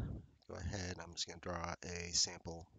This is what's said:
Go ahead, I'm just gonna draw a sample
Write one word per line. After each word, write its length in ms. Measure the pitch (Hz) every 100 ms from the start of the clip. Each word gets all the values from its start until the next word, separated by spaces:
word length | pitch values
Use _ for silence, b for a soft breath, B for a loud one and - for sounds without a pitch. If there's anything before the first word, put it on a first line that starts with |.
| B B B B -
Go 60 |
ahead, 440 | 90 85 98 90 87
I'm 140 | 85
just 120 | 85 -
gonna 140 | 85
draw 340 | 92 87 85 -
a 280 | - - 175
sample 560 | 175 - 175 - 165 82